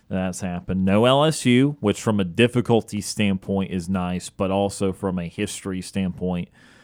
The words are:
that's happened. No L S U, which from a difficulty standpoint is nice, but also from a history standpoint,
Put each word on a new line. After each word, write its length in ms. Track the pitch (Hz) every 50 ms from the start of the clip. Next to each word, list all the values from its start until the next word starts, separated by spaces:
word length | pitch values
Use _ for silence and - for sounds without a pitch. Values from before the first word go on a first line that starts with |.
| _ -
that's 320 | 95 95 92 92 87 -
happened. 440 | - 90 87 87 - - 92 92 92
No 200 | 95 98 107 113
L 180 | 123 131 139 147
S 180 | 160 151 - -
U, 320 | 127 120 123 135 143 147 -
which 220 | - 104 95 -
from 180 | - 120 110 101
a 60 | 98
difficulty 760 | 90 82 104 117 120 - 123 117 - 120 110 104 - - 104
standpoint 680 | 98 - - - 107 101 98 95 - - 98 98 95 87
is 180 | 87 95 85 85
nice, 400 | 95 92 90 90 90 90 - -
but 220 | - - 101 92
also 420 | 95 98 101 98 - - 101 95 92
from 240 | - - 98 90 90
a 100 | 85 85
history 540 | - - 104 - - - - 98 95 92
standpoint, 680 | 90 - - 98 95 90 87 - 90 90 90 87 87 - _ _ - - - -